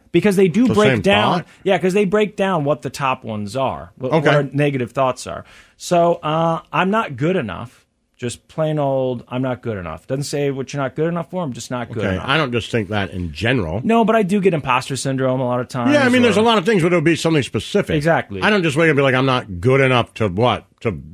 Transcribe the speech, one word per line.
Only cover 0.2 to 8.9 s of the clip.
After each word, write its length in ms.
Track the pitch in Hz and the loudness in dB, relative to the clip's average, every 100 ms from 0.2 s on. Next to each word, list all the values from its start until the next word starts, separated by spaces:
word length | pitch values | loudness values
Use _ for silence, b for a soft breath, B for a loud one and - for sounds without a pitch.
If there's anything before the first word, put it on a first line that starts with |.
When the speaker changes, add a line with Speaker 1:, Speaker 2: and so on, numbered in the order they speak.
| 202 190 | 4 4
Speaker 1:
they 120 | 190 | 4
do 180 | 202 247 | 4 4
Speaker 2:
The 60 | |
Speaker 1:
break 180 | 196 208 | 4 4
Speaker 2:
same 100 | 120 | 4
Speaker 1:
down. 380 | 135 101 127 170 | 2 2 2 0
Speaker 2:
thought? 80 | - b | -4 b
Speaker 1:
Yeah, 140 | 190 185 | -2 0
'cause 160 | 180 | 2
they 120 | 190 202 | 2 2
break 300 | 208 214 208 | 2 0 0
down 300 | 190 175 143 | -2 0 0
what 160 | 147 | -2
the 80 | 135 | -4
top 340 | - 135 127 | -4 -4 -4
ones 320 | 113 107 104 123 | -6 -8 -6 -4
are, 360 | 127 76 87 - | -2 -4 -10 -10
what, 140 | 131 | -2
what 140 | 160 151 | 0 4
Speaker 2:
Okay. 80 | 143 | 2
Speaker 1:
our 80 | 139 | 2
negative 400 | 139 147 135 117 | 0 0 0 -4
thoughts 340 | - 131 123 - | -2 -2 -2 -8
are. 180 | - - b b b | -12 -14 b b b
So, 380 | - 175 170 170 | -2 2 2 2
uh, 360 | 156 156 165 160 - | -2 0 0 -2 -4
"I'm 160 | 147 185 | -2 0
not 240 | 220 202 123 | 0 -4 -4
good 200 | 151 185 | -2 -2
enough." 460 | 113 87 127 _ _ _ _ _ | -4 -8 -12 _ _ _ _ _
Just 300 | 120 - _ | -10 -10 _
plain 320 | - 156 151 | -4 -2 0
old, 460 | 139 | 0